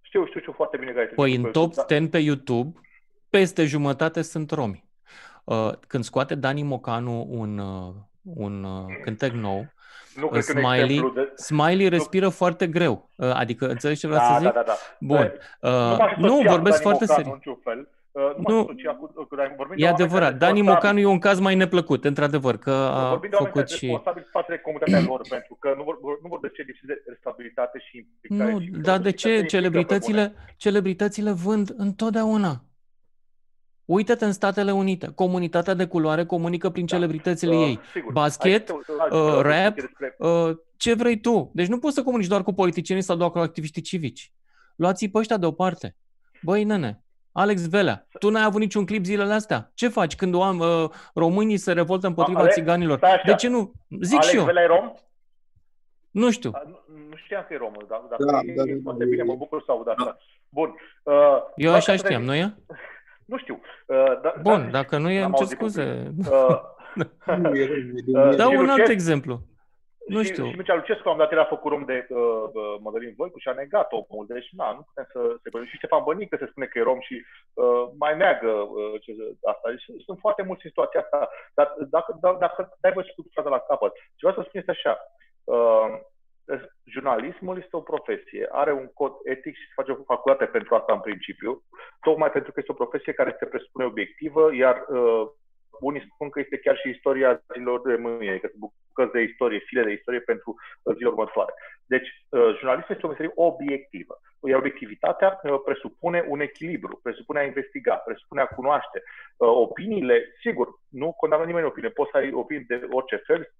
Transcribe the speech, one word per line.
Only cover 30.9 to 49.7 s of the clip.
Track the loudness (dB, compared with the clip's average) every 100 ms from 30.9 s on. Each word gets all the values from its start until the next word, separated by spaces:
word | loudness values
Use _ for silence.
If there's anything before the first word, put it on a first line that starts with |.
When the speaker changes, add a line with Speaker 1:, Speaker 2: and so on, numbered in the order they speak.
| -2 -2 -2 -2 -2 0
Speaker 2:
vând | 0 -2 -2 -4
întotdeauna. | -2 -2 0 0 2 0 -2 _ _ _ _ _ _ _ _ _ _ _ _
Uită-te | 0 0 2 2
în | 2
Statele | 0 0 0 0
Unite. | 2 0 -2 -6
Comunitatea | -2 0 0 0 0 0
de | 0 0
culoare | 0 2 0
comunică | 0 -2 -2 -2 -2
prin | -2 -2
Speaker 1:
Da. |
Speaker 2:
celebritățile | 0 0 -2 -2 0 2
Speaker 1:
Uh, | 2
Speaker 2:
ei. | 2 0 -8
Speaker 1:
sigur. | -10 -4
Speaker 2:
Basket, | 0 0 2 2 2 0
Speaker 1:
Aici | -10
este | -8
o | -2
altă | 0 4
Speaker 2:
uh, |
Speaker 1:
discuție | 4 4 4 4
Speaker 2:
rap, | 4
Speaker 1:
despre | 0 -12 _ -12 -4
Speaker 2:
uh, | 0 2 2 -2 _ _
ce | 0
vrei | 2 2 2
tu. | 2 2 0
Deci | -2 0
nu | 0
poți | 0
să | 0
comunici | 0 0 0
doar | 0
cu | 0
politicienii | 2 0 0 -2 -2
sau | 0 0
doar | 0
cu | 2
activiștii | -2 -2 -8 -8
civici. | -6 -6 -6 -8 -20 _ _ _ _ _
Luați-i | 0 0 -2
pe | -2
ăștia | 0 0
deoparte. | 0 0 -2 -2 -12 -14 _ _ _ _
Băi, | -2 0
nene, | 0 0 -2 -8 _ _ _
Alex | 0 2 2 0
Velea, | 2 2 0 _ -2
tu | 0
n-ai | 4
avut | 2 2
niciun | 0 0 -2
clip | -2
zilele | 0 0 2
astea? | 0 0 -4 -4